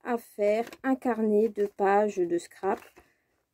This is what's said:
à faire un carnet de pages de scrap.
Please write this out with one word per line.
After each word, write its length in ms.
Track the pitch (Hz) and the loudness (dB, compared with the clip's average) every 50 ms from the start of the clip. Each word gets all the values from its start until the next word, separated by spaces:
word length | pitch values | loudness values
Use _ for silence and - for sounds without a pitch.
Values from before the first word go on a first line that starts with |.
| - | -8
à 160 | 247 240 233 | -6 -6 -6
faire 500 | - - - - 208 208 208 226 233 - - - - | -8 -10 -6 -2 0 0 2 0 -2 -6 -8 -8 -4
un 100 | 269 269 | -2 -2
carnet 560 | 254 - 254 226 220 220 214 208 208 220 226 | -2 -2 -4 -2 0 0 2 2 2 2 2
de 160 | 214 202 202 | 0 -2 -4
pages 520 | 202 _ - 202 196 196 202 214 208 202 196 | -4 _ 0 0 2 4 4 2 2 0 -2
de 200 | 175 170 175 170 | -2 -2 -2 -4
scrap. 420 | - - - - - 190 220 - - - _ - _ _ _ _ _ _ _ _ _ _ | -4 -8 -16 -8 -4 -4 -4 -4 -8 -20 _ -20 _ _ _ _ _ _ _ _ _ _